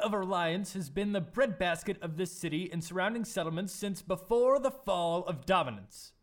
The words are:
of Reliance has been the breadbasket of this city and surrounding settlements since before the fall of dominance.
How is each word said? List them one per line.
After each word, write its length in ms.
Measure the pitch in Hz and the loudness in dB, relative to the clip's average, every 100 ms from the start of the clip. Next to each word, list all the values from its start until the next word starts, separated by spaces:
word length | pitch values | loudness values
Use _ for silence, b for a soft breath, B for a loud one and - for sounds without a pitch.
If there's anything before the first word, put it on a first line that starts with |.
of 100 | 208 | 0
Reliance 600 | 208 185 185 165 175 196 | 0 0 2 2 0 -2
has 180 | 190 147 | -6 -6
been 220 | 190 202 | -2 0
the 80 | 202 | 0
breadbasket 840 | 160 220 262 185 175 165 - 190 | -2 0 0 2 0 0 -2 -4
of 140 | 170 160 | -4 -4
this 160 | 180 | -4
city 360 | - 165 151 180 | -4 -4 -2 -2
and 100 | 165 | -4
surrounding 420 | 165 185 190 233 | -4 0 0 0
settlements 480 | 220 196 165 160 190 | -4 -2 -2 -2 -4
since 300 | - 202 190 | -4 -6 -4
before 560 | - 185 - 233 254 277 | -4 -4 2 4 6 6
the 140 | 269 | 2
fall 520 | - - 185 170 170 175 | -2 -2 2 2 0 0
of 200 | 151 - | -2 4
dominance. 680 | 185 139 104 95 - - _ | 4 4 -2 -12 -18 -18 _